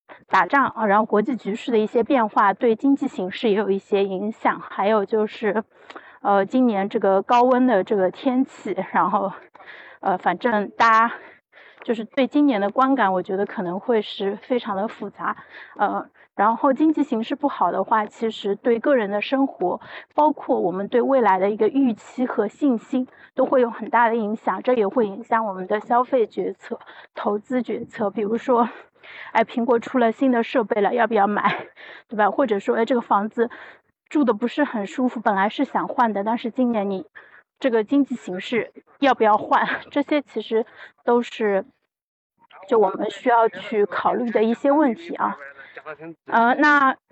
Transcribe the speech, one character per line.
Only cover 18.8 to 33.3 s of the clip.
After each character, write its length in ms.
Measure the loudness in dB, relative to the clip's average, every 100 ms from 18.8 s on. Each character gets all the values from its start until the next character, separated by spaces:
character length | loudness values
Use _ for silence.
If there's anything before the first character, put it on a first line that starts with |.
| 2 2
人 140 | 2
的 120 | -4
生 240 | -2 0 0
活， 340 | 0 -4 -4 -10 -20 -6 2
包 160 | 2
括 280 | 2 -2 0
我 120 | 0
们 160 | -4 -2
对 120 | 0
未 200 | 2 2
来 160 | 4 2
的 120 | 0
一 60 | 2
个 120 | 0
预 260 | 2 0
期 320 | 0 -10 -6 -4
和 220 | -2 -4
信 280 | 0 0 0
心， 300 | -2 -4 -4 -12 -12 -2
都 100 | 2
会 160 | 2
有 80 | 2
很 180 | -2 -2
大 180 | 2 2
的 60 | 2
影 200 | -2 -4
响， 260 | -4 -2
这 100 | 0
也 140 | 2 2
会 180 | 0 -2
影 180 | -4
响 220 | -2 -2 -2
我 80 |
们 140 | -6 -4
的 120 | -4
消 240 | 0 0
费 220 | 2 0 0
决 260 | -2 -6
策、 260 | -8 -12 -14 -14 -20 -20
投 240 | -8 -4 -4
资 240 | -4 -4
决 240 | -4 -8 -8
策。 240 | -6 -4
比 120 | -4
如 140 | -4 -4
说， 300 | 0 2 0 -4 -20 _ -20 -20 -4
哎， 120 | -2
苹 220 | -2 -2 0
果 140 | 0
出 180 | 0 0
了 140 | 0
新 200 | 2 0
的 120 | 0
设 200 | 0 -2
备 180 | -2 0
了， 120 | 0
要 140 | 0 0
不 60 |
要 140 | 2 2
买， 400 | 0 -2 -4 -10 -20 -20 -20 -12
对 80 | -2
吧？ 140 | 0
或 160 | 2 0
者 140 | 0
说， 160 | -2 -2
哎， 100 | 0
这 100 | -2
个 60 |
房 280 | 2 0
子 200 | 0